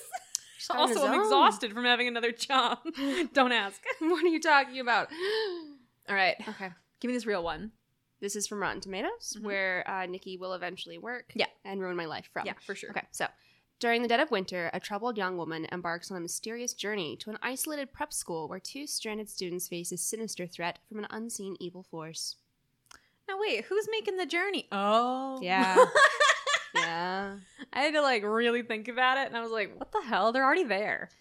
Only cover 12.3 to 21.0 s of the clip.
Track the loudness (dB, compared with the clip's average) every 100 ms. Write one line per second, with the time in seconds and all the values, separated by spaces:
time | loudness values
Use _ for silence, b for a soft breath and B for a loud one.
12.3 | -8 -6 -8 -10 -12 -10 -10 -10 -6 -8
13.3 | -8 b b b -4 0 2 2 2 2
14.3 | 0 -2 -4 -4 -6 -6 -6 -4 -2 -2
15.3 | -2 -4 -6 -6 -4 -4 -6 -6 -8 -6
16.3 | -8 -8 -8 -8 -6 -4 -4 -4 -6 -10
17.3 | -6 -4 -4 -4 -6 -8 -8 -8 -6 -6
18.3 | -6 -6 -10 -12 -12 -8 -6 -6 -6 -8
19.3 | -8 -6 -6 -6 -8 -6 -6 -6 -6 -6
20.3 | -8 -10 -6 -6 -6 -12 -10